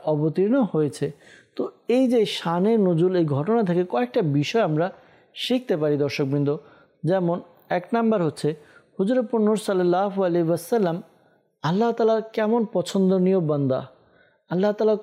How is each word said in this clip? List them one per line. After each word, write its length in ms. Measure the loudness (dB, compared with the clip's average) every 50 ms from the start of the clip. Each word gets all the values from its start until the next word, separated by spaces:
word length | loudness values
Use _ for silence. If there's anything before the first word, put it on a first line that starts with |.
| -4
অবতীর্ণ 580 | -2 -2 0 0 0 0 0 0 2 2 2 0 0
হয়েছে। 400 | 0 0 -2 -2 -2 -4 -6 -6 -6 -12 -20 -20 -20 -20 _ _ _
তো 160 | -8 -8 -8 -8 _ _ 0
এই 200 | 2 2 2 4
যে 180 | 2 2 2
শানে 520 | 0 -2 -6 -4 -2 0 0 2 2 2 2
নজুল, 380 | 2 2 2 2 2 2 2
এই 100 | 2 0
ঘটনা 380 | 0 0 -2 0 0 0 0 0
থেকে 220 | 0 0 0 -2 -2
কয়েকটা 320 | -2 -4 -4 -2 -2 -2
বিষয় 400 | 0 2 0 0 0 0 0 0
আমরা 300 | 0 2 0 0 -2 -2 -4 -10 -20 -20 -20 _ _ _ _
শিখতে 440 | -12 -4 -2 -2 -2 0 -2 -2 -2
পারি 200 | 0 0 0 0
দর্শকবৃন্দ। 600 | 0 -2 -2 -2 -2 -2 0 0 0 0 -2 -4 -8 -16 -20 -20 -20 _ _ _ -2
যেমন 380 | -2 0 0 0 0 -2 -4 -6 -12 -20 _ _ _
এক 180 | -4 -4 -4 -2 -2
নাম্বার 300 | 0 0 0 0 0 0
হচ্ছে 320 | -2 -4 -2 -4 -4 -4 -4 -12 -20 -20 -20 _ _ _ -4
হুজুর 260 | -2 0 0 0 0
পুর 160 | -2 -2 0
নূর 160 | 2 2 0 0
সাল্লাল্লাহু 680 | -2 -2 0 0 2 2 2 2 0 -2 -2 -2 0
আলাইহি 240 | 0 2 0 2 0
ওয়াসাল্লাম 560 | 0 -2 -2 -2 0 0 0 0 -2 -4 -8 -14 _ _ _ _ _ _ _ _ _ _ -4
আল্লাহ 280 | -2 0 0 0 0
তাআলার 300 | 0 2 2 2 2 2
কেমন 440 | -2 -4 -4 -2 0 0 0 0 0 -2 -2
পছন্দনীয় 640 | -4 -4 -2 0 2 2 4 4 4 4 2 2 2
বান্দা, 480 | 2 0 0 0 0 0 0 -2 -4 -10 -16 _ _ _ _ _ _ _ _ _ _ _
আল্লাহ 220 | -2 0 0 0
তাআলা 260 | 0 0 0 0 0 0